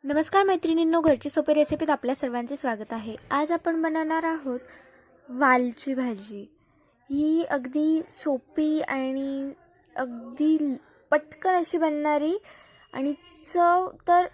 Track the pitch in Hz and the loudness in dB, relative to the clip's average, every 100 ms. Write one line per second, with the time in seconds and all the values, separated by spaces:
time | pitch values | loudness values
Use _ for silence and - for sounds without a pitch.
0 | 277 294 311 392 392 359 320 330 330 330 | 0 0 2 4 4 2 2 2 4 4
1 | 320 269 285 311 294 302 294 302 311 285 | 4 2 2 0 4 4 4 0 0 0
2 | 240 269 262 240 240 277 262 214 214 226 | -2 -4 -4 -4 -6 -6 -4 -4 -6 -8
3 | 220 220 - 277 302 339 339 330 320 320 | -8 -12 -4 -2 0 0 0 0 0 0
4 | 311 320 330 320 269 247 - - - _ | 0 0 0 -4 -4 -8 -10 -20 -20 _
5 | _ _ - 247 269 254 247 233 277 262 | _ _ -14 2 4 4 2 -4 -6 -4
6 | 247 202 208 202 208 _ _ _ _ _ | -4 -6 -10 -14 -16 _ _ _ _ _
7 | _ 277 302 320 - 285 254 294 311 320 | _ 0 2 2 0 -4 -2 -2 0 0
8 | 330 - 302 262 _ - 311 311 - 269 | -4 -6 -4 -4 _ -2 0 0 -2 -4
9 | 262 269 269 277 277 - _ _ _ - | -4 -4 -4 -6 -8 -12 _ _ _ -8
10 | 262 233 233 247 302 320 294 247 _ _ | -8 -8 -14 -2 2 2 0 -4 _ _
11 | _ 302 302 - 370 359 330 339 320 294 | _ -2 -2 -4 0 0 0 0 0 0
12 | 294 294 302 392 - - - - _ - | 0 0 0 -4 -8 -20 -20 -20 _ -6
13 | 277 285 - - - 349 349 349 370 - | -4 -6 -14 -20 -4 2 4 4 0 -6
14 | - 349 359 | 4 4 4